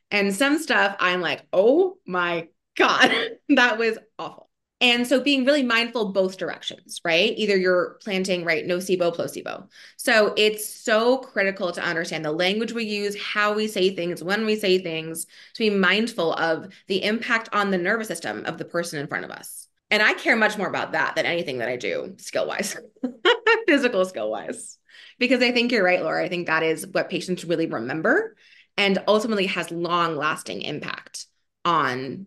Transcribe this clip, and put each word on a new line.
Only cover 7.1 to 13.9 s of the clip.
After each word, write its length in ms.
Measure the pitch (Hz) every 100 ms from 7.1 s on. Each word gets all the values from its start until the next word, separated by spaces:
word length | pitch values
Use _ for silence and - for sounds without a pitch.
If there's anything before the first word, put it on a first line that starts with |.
| 165 214 240
Either 220 | 214 196
you're 400 | 185 180 165 -
planting, 420 | - 190 190 180 170
right, 200 | 160 -
nocebo, 480 | 180 185 180 170
placebo. 540 | 170 135 - - - - - - -
So 380 | - 226 208 202
it's 300 | 214 214 -
so 500 | - - 220 233 262
critical 540 | 262 - 196 190 185
to 100 | 175
understand 420 | - 165 180 160
the 80 | 156
language 420 | 151 180 208 226
we 100 | 226
use, 360 | 220 208 202 202
how 340 | - 214 208
we 140 | 214 214
say 280 | 208 185